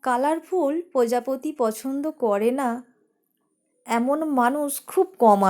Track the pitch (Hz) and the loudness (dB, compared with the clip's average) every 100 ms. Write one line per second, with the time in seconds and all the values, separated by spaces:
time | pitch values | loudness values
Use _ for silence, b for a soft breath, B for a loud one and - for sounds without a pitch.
0 | - 247 277 320 320 370 285 311 349 269 | -2 0 0 -2 -2 -2 0 -2 -4 -2
1 | 233 247 240 269 311 302 233 220 262 269 | 0 0 -2 -6 -6 -2 -2 -2 -6 -4
2 | 294 302 233 202 220 262 262 233 - _ | -6 -4 -2 0 0 0 -4 -4 -10 _
3 | _ _ _ _ _ _ _ _ - 233 | _ _ _ _ _ _ _ _ -4 -2
4 | 247 294 320 269 240 285 285 285 - - | 0 0 0 0 0 0 -4 -6 -6 -2
5 | 370 - 226 202 190 | -2 4 4 6 4